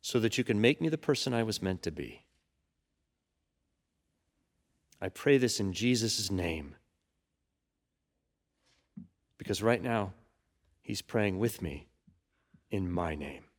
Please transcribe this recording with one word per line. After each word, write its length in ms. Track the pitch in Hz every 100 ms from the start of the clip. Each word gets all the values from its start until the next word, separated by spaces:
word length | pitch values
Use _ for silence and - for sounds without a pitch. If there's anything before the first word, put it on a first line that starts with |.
so 180 | - 123
that 200 | 113 -
you 60 |
can 160 | 127 104
make 200 | 117 143
me 80 | 160
the 80 | 156
person 380 | - 139 -
I 80 | 120
was 180 | 110 104
meant 220 | 95 92
to 80 | -
be. 340 | 80 60 - _ _ _ _ _ _ _ _ _ _ _ _ _ _ _ _ _ _ _ _ _ _ _ _ _ _ _ _
I 100 | 98
pray 260 | - - 139
this 240 | 123 -
in 120 | 98
Jesus' 560 | 90 117 123 113 - 101
name, 460 | 92 85 80 71 - _ _ _ _ _ _ _ _ _ _ _ _ _ _ _ _ _ _ _ _ _ - - _ _ _
because 260 | - 101
right 200 | 110 120
now, 320 | 131 117 98 - _ _ _ _ _ _
he's 220 | - 107
praying 360 | - 117 104 92
with 220 | 113 -
me 280 | 85 71 - _ _ _ _ _ _ - _
in 200 | 101 92
my 240 | 87 85
name. 300 | 76 71 69 -